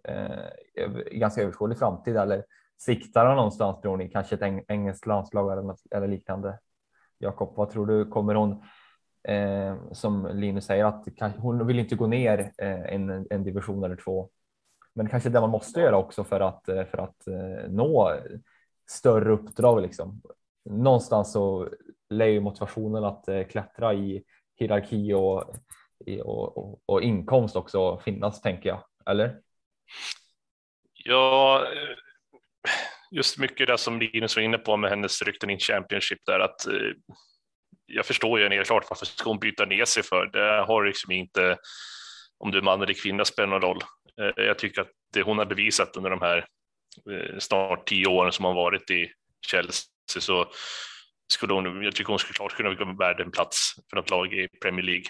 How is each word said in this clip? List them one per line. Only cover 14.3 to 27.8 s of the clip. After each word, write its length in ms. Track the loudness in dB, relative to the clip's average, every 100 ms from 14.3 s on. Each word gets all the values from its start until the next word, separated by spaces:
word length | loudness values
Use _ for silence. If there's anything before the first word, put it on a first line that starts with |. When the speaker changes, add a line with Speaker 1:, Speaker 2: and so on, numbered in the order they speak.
| _ _ _ _ _ _
Speaker 1:
Men 160 | -6 -2
kanske 200 | 0 2
det 120 | 4
man 80 | 4
måste 300 | 0 -2 2
göra 180 | 4 4
också 260 | 2 -6
för 160 | -4 0
att, 300 | 0 -2 -4
eh, 160 | -4 -4
för 120 | -6
att, 300 | -8 -10 -10
eh, 420 | -8 -8 -10 -6
nå 500 | 0 4 4 4 2 -6 -16 -18 _ _ _ -18
större 420 | 2 6 6 6
uppdrag, 500 | 4 2 4 6 6
liksom. 400 | 2 -6 -10 -12 -18 -20 _ _ -8
Någonstans 600 | 2 6 6 4 0 2
så 380 | 0 0 -2 -6 -10 -20 -20 _
lär 160 | 2 4
ju 140 | 4
motivationen 640 | 0 -4 -8 -6 -4 -2
att, 240 | -2 -4 -6
eh, 160 | -4
klättra 500 | -4 -6 -8 -4 -2
i 300 | 0 -2 -6 -12 _ _ _
hierarki 580 | 0 0 0 -4 2
och, 420 | 2 4 0 -4 -14 -20 -20 _ _ -10
i, 160 | -8
och, 360 | -6 -6 -6 -8
och, 240 | -12 -12 0
och 160 | 2
inkomst 540 | 2 0 4 4 4 -2
också 420 | -2 0